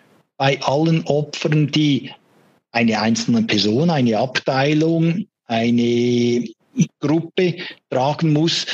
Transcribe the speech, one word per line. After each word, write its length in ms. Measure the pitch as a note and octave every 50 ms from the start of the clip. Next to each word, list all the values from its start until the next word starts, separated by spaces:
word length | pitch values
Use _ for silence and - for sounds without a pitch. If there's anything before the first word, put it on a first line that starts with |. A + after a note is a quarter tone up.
| _ _ _ _ _ _ _ -
bei 240 | C3+ C#3 C3+ C3+
allen 420 | - - C3 D3 D#3+ E3 E3 D#3+ -
Opfern, 680 | - C#3+ D3 D3 D3 - - - D#3+ D3+ D#3 D3+ C3
die 400 | - D3 D3+ D3 C#3 B2 - - - - _ _ _ _ _ _ _ _ _ _ -
eine 280 | A#2 A#2 A2+ A2 F#2+
einzelne 400 | G2+ A2+ A#2 A2+ - - A#2+ A2+
Person, 480 | A2 A2+ A2+ G#2 F#2+ G#2 G#2+ B2 D#3+ F3
eine 300 | E3+ C#3+ B2+ A#2 A2 G#2
Abteilung, 1080 | A#2+ C3 - - - - C3+ C3 C#3 D3 D#3 D3+ D#3+ E3 E3 E3 D#3+ E3+ E3 F#3+ G3 - _ _ _ -
eine 1000 | A#2 A2+ A2+ A#2+ A#2+ A#2+ A#2+ A#2+ A#2+ A#2+ A#2+ B2 B2 A#2+ A#2+ A#2+ A#2+ A#2+ A#2+ - - _ _ _ _ - F3 - - _
Gruppe 560 | - C#3 D3+ E3 E3 E3 - - F#3 F3 D#3+ - - - - - _ _
tragen 420 | - C3 B2+ C#3 D3 - E3 D#3+
muss? 360 | D3+ D3 D#3+ E3+ - - - -